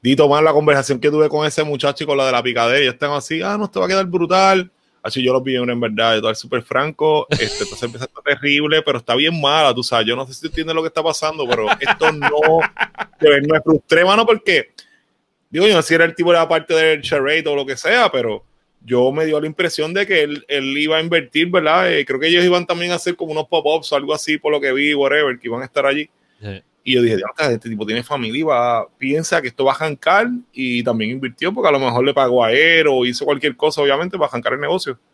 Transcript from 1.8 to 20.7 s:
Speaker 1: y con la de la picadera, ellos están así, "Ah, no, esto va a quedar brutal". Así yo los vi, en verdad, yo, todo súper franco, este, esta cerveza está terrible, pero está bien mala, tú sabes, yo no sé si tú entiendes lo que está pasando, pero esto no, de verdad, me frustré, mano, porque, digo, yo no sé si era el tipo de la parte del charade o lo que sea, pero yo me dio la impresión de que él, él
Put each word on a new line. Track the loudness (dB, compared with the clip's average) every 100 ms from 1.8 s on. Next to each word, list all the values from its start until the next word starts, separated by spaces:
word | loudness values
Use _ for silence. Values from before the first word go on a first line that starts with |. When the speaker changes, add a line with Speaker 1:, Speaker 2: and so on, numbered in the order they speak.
| -2 -4
Speaker 1:
y | -2
con | 0
la | 2
de |
la | 0
picadera, | -2 0 2 2
ellos | 0 -2
están | -4
así, | -4 -6 -6
"Ah, | -4 -4
no, | -4
esto | -2
va | 0
a |
quedar | 0 -2
brutal". | -2 0 4 4 4 0 _ _ _
Así | -10 -2
yo | 0
los | 0
vi, | 0 -2
en | -2 -2
verdad, | -2 0 2 2
yo, |
todo | 0 -4
súper | -6 -6
franco, | 0 0 0 -2 0 2 0
este, | -2 -2 -4 -8
esta | -6
cerveza | -10 -10 -14
está | -8
terrible, | -4 -2 0 0 2 0
pero | 0 -4
está | -2 0
bien | 0 0
mala, | 0 4 2 0
tú |
sabes, | -2 0 0
yo | -2
no | -6
sé |
si | -12
tú | -10
entiendes | -8 -4 -4
lo |
que | -4
está | -2
pasando, | -4 -2 -6 -4 -2
pero | -2 0 -2
esto | 0 0 0
no, | 0 -2 2 2 2 0 -4 -8 -6 -14 _
de | 4
verdad, | 4 4
me | 0
frustré, | 2 0 _ 2 4
mano, | 4 2
porque, | 0 2 0 -2 -16 -20 _ _ _ _ _ _
digo, | 0 4
yo | 4
no |
sé | 4
si | 4
era | 2
el | 2
tipo | 2
de | 4
la | 4
parte | 0 2
del | 2 2 0
charade | 0 -2 0 0 0
o | -4
lo | -4
que | -6
sea, | 0 2 2
pero | 0 -4 -6 _ _ _ _
yo | -2 0 2
me | 0 -2
dio | -2
la | -4
impresión | -4 -4 -2 -4
de | -2 0
que | 0
él, | 0 -4 -6
él | -4 -4